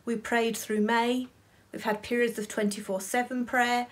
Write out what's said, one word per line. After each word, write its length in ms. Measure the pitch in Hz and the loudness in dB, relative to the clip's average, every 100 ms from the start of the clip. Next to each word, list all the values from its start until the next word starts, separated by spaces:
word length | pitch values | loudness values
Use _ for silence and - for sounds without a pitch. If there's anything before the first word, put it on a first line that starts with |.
We 100 | - | -6
prayed 420 | 214 - 233 226 220 | -4 0 2 2 -2
through 260 | - 214 | -2 2
May, 440 | 214 233 240 254 254 - _ _ _ | 4 4 2 0 -4 -12 _ _ _
we've 100 | - | -6
had 180 | 196 202 | -4 -4
periods 380 | - 240 240 220 | -2 0 2 0
of 80 | 208 | -4
twenty-four 540 | - 208 202 202 190 | 0 0 0 -4 -4
seven 440 | 196 247 247 254 | -2 -2 -2 -4
prayer, 440 | 240 254 240 240 240 | 0 2 2 2 -2